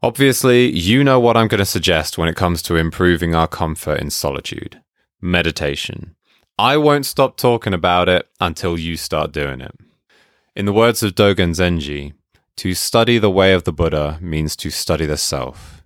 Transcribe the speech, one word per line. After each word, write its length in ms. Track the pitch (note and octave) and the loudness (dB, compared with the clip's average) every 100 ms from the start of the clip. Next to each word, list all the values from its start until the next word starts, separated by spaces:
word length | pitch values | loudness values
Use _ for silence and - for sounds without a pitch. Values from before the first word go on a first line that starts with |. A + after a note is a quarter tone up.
Obviously, 680 | C3 A#2+ C3+ B2+ C3 B2 B2 | -2 2 2 4 4 4 4
you 320 | D#2+ E2+ B2 | 2 2 4
know 160 | C#3 C3 | 4 4
what 200 | A#2+ A#2 | 4 4
I'm 100 | A2 | 2
gonna 160 | G#2+ | 2
suggest 540 | G2 F#2+ E2+ E2 D#2 - | 0 0 0 0 -2 -2
when 100 | E2 | -2
it 80 | D#2+ | 0
comes 260 | F#2 E2+ | -2 -2
to 120 | - E2+ | 0 0
improving 580 | E2 - F2+ E2+ E2+ | 0 0 2 2 2
our 140 | E2 E2 | 0 0
comfort 540 | - E2 D#2 - D2 | -2 -6 -4 -4 -4
in 80 | C#2+ | -4
solitude. 720 | - D#2 C2+ - - - - _ _ _ _ | -6 -6 -6 -10 -12 -14 -18 _ _ _ _
Meditation. 960 | F2+ F2 E2 D#2 D2+ C#2+ - - E2 _ _ _ _ - | -2 0 0 -2 -4 -6 -8 -12 -16 _ _ _ _ -2
I 160 | A2 D3 | 0 2
won't 300 | D3+ C#3+ C3+ | 2 2 -2
stop 320 | - C3+ - | 0 -2 2
talking 360 | B2+ A#2 A2 | 0 2 0
about 360 | F#2+ F2+ F2 F2+ | -2 2 2 4
it 180 | F2+ - _ | 2 0 _
until 360 | F2 E2+ F#2+ E2+ | -6 -4 -4 -4
you 200 | E2 E2 | -6 -8
start 340 | - D#2+ D2+ | -6 -4 -4
doing 300 | D2+ C#2+ C2 | -4 -6 -8
it. 120 | - - _ _ _ _ _ _ _ - | -14 -20 _ _ _ _ _ _ _ -6
In 80 | G2+ | 0
the 80 | |
words 280 | G2+ A2+ A2 | 4 4 2
of 140 | G#2+ F#2 | -2 2
Dogen 400 | G2+ F#2+ F2+ E2 | 4 4 0 2
Zenji, 580 | F2+ E2+ C#2+ C#2+ C#2+ - _ _ _ - | 0 0 -4 -10 -10 -16 _ _ _ -8
"To 160 | F#2+ | -6
study 440 | F2+ - A2+ A2+ A#2+ | -4 0 2 4 4
the 140 | G#2 | 2
way 220 | F#2 F#2+ | 4 4
of 100 | F#2 | 4
the 80 | E2 | 0
Buddha 480 | D#2 E2+ D2+ D2 D#2 | -2 -2 0 -4 -6
means 360 | F2 D#2 D#2 - | -6 -4 -4 -6
to 120 | D#2 | -8
study 360 | - - E2 D#2 | -8 -2 -2 0
the 120 | D2+ | -2
self. 640 | - - C2 - - - | -4 -6 -8 -12 -20 -20